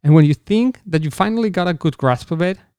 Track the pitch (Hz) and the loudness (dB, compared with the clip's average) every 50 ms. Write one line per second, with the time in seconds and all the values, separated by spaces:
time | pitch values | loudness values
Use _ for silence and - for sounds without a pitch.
0 | - 147 151 160 151 147 147 - _ - 202 220 240 254 247 - _ 202 160 156 | 4 6 6 6 6 4 2 -2 _ -2 -2 0 0 -2 -4 -6 _ -6 -4 -4
1 | 156 151 - - 190 208 226 233 226 214 185 185 175 180 170 147 - 160 139 - | -4 -4 -4 -4 -4 -4 -2 -2 -4 -4 -2 -2 -2 -2 -4 -2 -2 -4 -4 0
2 | - 131 123 120 - - 170 160 175 180 190 - _ _ _ | -2 -2 -2 -2 -4 -8 -4 -4 -2 -4 -4 -8 _ _ _